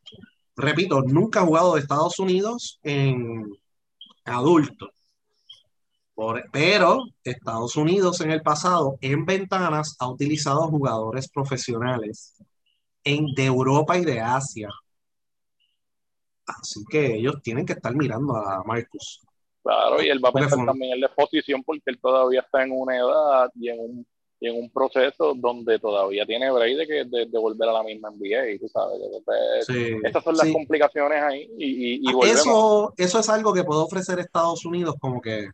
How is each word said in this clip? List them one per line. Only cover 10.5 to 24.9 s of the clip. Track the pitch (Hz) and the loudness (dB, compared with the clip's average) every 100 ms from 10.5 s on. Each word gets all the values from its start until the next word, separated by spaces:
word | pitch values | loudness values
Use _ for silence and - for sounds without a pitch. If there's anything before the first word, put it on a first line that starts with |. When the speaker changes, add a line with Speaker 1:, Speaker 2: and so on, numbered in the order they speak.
| 143 160 | 0 2
Speaker 1:
jugadores | 151 135 113 110 127 131 | 0 0 -2 -4 -6 -6
profesionales | 139 139 131 - 117 127 123 107 - - _ _ _ _ _ _ _ | -6 -4 -4 -4 -4 -2 -2 -6 -12 -18 _ _ _ _ _ _ _
en, | 143 147 151 | -2 0 0
de | 135 131 | 0 2
Europa | 127 131 143 151 180 | 2 4 4 4 2
y | 160 | 0
de | 117 | -2
Asia. | 113 135 135 113 104 - _ _ _ _ _ _ _ _ _ _ _ _ _ _ _ _ - | 0 -2 -4 -10 -12 -14 _ _ _ _ _ _ _ _ _ _ _ _ _ _ _ _ -16
Así | - - 107 107 | -14 -14 -14 -4
que | 151 135 110 | -2 0 0
ellos | 127 147 | -2 -4
tienen | 117 120 180 | -6 -6 -4
que | |
estar | 170 113 139 | -6 -4 -2
mirando | 131 113 143 110 | -2 -4 -4 -4
a | 101 95 | -4 -6
Marcus. | 101 117 - 104 - - _ _ _ _ | -4 -6 -6 -12 -16 -18 _ _ _ _
Speaker 2:
Claro, | - 110 110 143 | 0 2 2 2
y | 156 | 2
él | 139 | 2
va | 127 | 2
a | |
Speaker 1:
Porque | 135 139 | 2 2
Speaker 2:
pensar | 135 | 2
Speaker 1:
fue | 123 | 0
Speaker 2:
también | 135 127 | -2 -2
en | 127 | -2
la | 135 | -2
exposición | - 147 156 143 135 | 0 0 0 -2 -4
porque | 131 156 - | -4 -6 -6
él | 123 | -4
todavía | 131 131 127 127 | 2 2 4 2
está | - 135 | 0 0
en | 131 | 0
una | 131 131 127 | -2 -2 0
edad | 123 151 147 131 123 120 | 2 2 4 4 2 -2
y | 120 | -8
en | 117 | -6
un, | 117 123 117 _ _ - | -10 -12 -18 _ _ -10
y | 117 | -6
en | 117 | -6
un | 117 | -6
proceso | 135 131 | -2 0